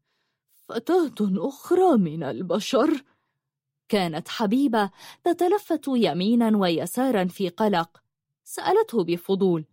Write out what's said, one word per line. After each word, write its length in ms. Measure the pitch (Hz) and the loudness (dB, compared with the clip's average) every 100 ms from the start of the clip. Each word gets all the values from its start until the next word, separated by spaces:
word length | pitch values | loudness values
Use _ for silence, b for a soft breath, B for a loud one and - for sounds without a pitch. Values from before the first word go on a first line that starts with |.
| _ _ _ _ _ | _ _ _ _ _
"فتاة 600 | _ - 233 - 359 311 - | _ -12 -8 0 0 0 -2
أخرى 760 | 208 185 277 269 - 359 370 247 | -2 -2 -4 -6 -2 2 4 4
من 260 | 165 160 | 2 -2
البشر؟" 800 | 139 113 180 185 - 240 302 294 - _ _ _ _ _ _ _ - | -6 -6 -4 -4 0 2 2 0 -6 _ _ _ _ _ _ _ -4
كانت 380 | 208 175 156 - | -2 -2 -4 -8
حبيبة 600 | - 208 254 277 220 196 B B B | -4 0 2 2 0 -2 B B B
تتلفت 640 | 349 339 359 415 - 320 - | -2 0 2 0 0 -4 -2
يمينا 720 | 254 185 160 196 240 226 214 | 0 2 0 0 2 2 2
ويسارا 680 | 180 160 165 - 262 220 180 | 2 0 -2 -2 0 0 -2
في 240 | - 185 | -4 -6
قلق. 520 | - 214 180 170 _ _ _ _ _ | -2 0 0 -2 _ _ _ _ _
سألته 600 | - - - 392 440 233 | -16 -6 0 2 2 0
بفضول: 640 | 170 175 - 196 190 165 156 | -2 -2 -2 0 2 0 -4